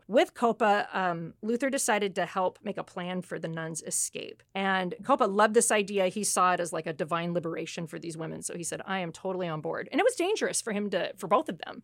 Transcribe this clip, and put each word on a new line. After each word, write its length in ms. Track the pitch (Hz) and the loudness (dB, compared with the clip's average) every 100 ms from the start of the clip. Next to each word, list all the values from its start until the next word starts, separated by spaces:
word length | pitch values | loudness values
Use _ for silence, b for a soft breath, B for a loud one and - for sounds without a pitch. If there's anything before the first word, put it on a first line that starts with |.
| - | 2
with 260 | 214 359 | 4 4
Coppa, 540 | - 233 226 214 202 - | 4 0 4 4 4 2
um, 440 | 202 185 170 165 - | -2 0 -2 -6 -8
Luther 260 | 214 233 277 | -4 0 0
decided 460 | 269 - 208 202 180 | 0 2 2 0 0
to 100 | 170 | -2
help 320 | 196 185 - | 0 0 -2
make 160 | 202 190 | -6 -8
a 40 | |
plan 380 | 165 - 180 185 | -8 -8 -6 -6
for 160 | 175 165 | -6 -6
the 100 | 165 | -6
nuns' 360 | 165 160 165 | -6 -6 -8
escape. 580 | - - - - - - _ 190 | -4 -4 -4 -6 -12 -14 _ -4
And 400 | 196 190 185 - | 0 0 0 -4
Coppa 280 | 202 269 220 | 2 4 4
loved 220 | 196 214 | 6 6
this 160 | 220 226 | 6 4
idea. 380 | 214 196 202 185 | 4 2 2 2
He 160 | 196 | 0
saw 300 | 196 - 180 | 0 4 4
it 60 | 180 | 4
as, 140 | 175 | 0
like, 140 | 165 160 | -4 -4
a 60 | |
divine 400 | 151 160 170 175 175 | -4 -2 -2 0 -2
liberation 500 | 160 165 165 - 165 | -2 -4 -6 -8 -8
for 140 | 165 | -8
these 180 | 165 160 | -8 -8
women. 240 | 160 160 | -8 -8
So 160 | - 175 | -8 -8
he 60 | |
said, 180 | 170 160 - | -6 -8 -4
"I 100 | 190 | -4
am 140 | 175 | -4
totally 360 | 160 190 185 175 | -6 -4 -4 -4
on 140 | 156 | -4
board." 260 | 160 - - | -4 -6 -4
And 100 | 277 | 0
it 20 | |
was 120 | 440 - | 2 2
dangerous 460 | 349 427 233 - | 0 0 0 -2
for 120 | - | -2
him 160 | 202 208 | -2 -2
to, 240 | 185 156 - | -2 -4 -6
for 120 | 185 | 0
both 200 | 214 311 | 2 2
of 120 | 175 | -6
them 240 | - - | -10 -14